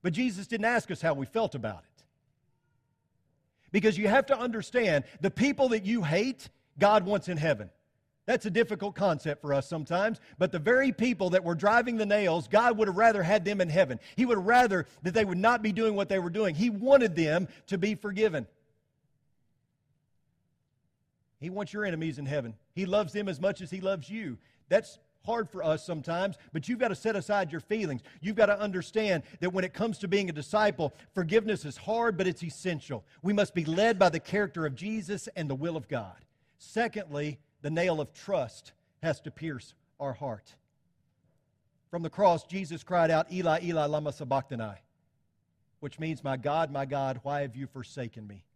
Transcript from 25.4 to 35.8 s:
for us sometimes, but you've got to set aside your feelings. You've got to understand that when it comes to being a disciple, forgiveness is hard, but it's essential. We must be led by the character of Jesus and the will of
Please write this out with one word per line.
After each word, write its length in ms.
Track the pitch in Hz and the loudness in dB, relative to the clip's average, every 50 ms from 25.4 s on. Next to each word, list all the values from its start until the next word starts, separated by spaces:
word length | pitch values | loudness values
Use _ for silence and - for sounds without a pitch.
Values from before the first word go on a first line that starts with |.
| 214 - | -4 -6
for 120 | - 185 | -8 -4
us 240 | 156 156 160 151 - | 0 0 0 0 -2
sometimes, 520 | - 170 156 127 170 165 175 190 202 170 - - - - | -8 -8 -6 -4 -4 -4 -2 -2 -4 -6 -10 -16 -8 -8
but 160 | 160 135 - | -8 -4 -4
you've 100 | 247 226 | -2 -2
got 80 | 254 | 0
to 80 | 226 190 | -2 -2
set 200 | - - 220 220 | -2 -2 -2 -2
aside 360 | 196 139 - 208 202 196 151 | -2 -2 0 0 0 0 -2
your 100 | 165 160 | -6 -10
feelings. 400 | - _ 214 226 202 156 135 117 _ - - - | -6 _ -4 -4 -2 -4 -6 -8 _ -16 -20 -8
You've 160 | 156 202 214 | -6 -4 4
got 80 | 214 214 | 4 4
to 140 | 202 208 202 | 4 4 0
understand 640 | 214 202 185 185 - - - 220 220 208 180 156 - - - - | -2 -4 -4 -4 -6 -4 -4 -2 0 0 0 -2 -2 -8 -10 -4
that 80 | 175 185 | -4 -2
when 160 | 180 190 180 | 0 -2 -2
it 80 | 180 - | -2 -4
comes 240 | - 208 233 190 - | -4 -4 -4 -4 -6
to 80 | 202 | -4
being 220 | 180 196 202 196 180 | 0 0 0 0 -2
a 40 | 156 | -6
disciple, 600 | 151 139 - - 214 214 208 - - 160 139 - - - _ _ | -8 -8 -2 0 2 2 2 2 0 -4 -4 -4 -10 -20 _ _
forgiveness 520 | 190 175 156 202 226 202 220 208 - 151 | -4 -2 2 2 2 2 2 -4 -4 -6
is 120 | 147 127 | -12 -12
hard, 380 | - - 190 220 233 233 233 196 | -10 -6 -4 -2 0 0 0 0
but 100 | 165 190 | 0 -2
it's 160 | 185 165 - | -2 -2 -4
essential. 640 | 175 165 - - - 185 170 143 - - 135 107 _ _ _ _ | -10 -12 -12 -6 -6 -6 -6 -6 -8 -10 -12 -12 _ _ _ _
We 120 | - 185 208 | -2 0 2
must 200 | 202 202 - - | 2 0 2 0
be 120 | 180 156 | -2 -2
led 340 | 156 160 180 214 233 226 180 | 0 2 2 2 2 4 4
by 100 | 196 175 | 4 4
the 100 | 156 160 | 4 0
character 460 | - - 185 208 208 190 - 170 160 | -6 -2 -2 -2 -2 -2 -4 -4 -4
of 100 | 151 131 | -4 -4
Jesus 520 | - 175 208 220 220 180 170 208 175 - - - | -6 -8 -8 -6 -8 -6 -8 -8 -10 -10 -10 -8
and 140 | 175 160 143 | -8 -6 -4
the 60 | 135 | -4
will 200 | 131 151 170 165 | -4 -4 -6 -6
of 120 | 160 | -6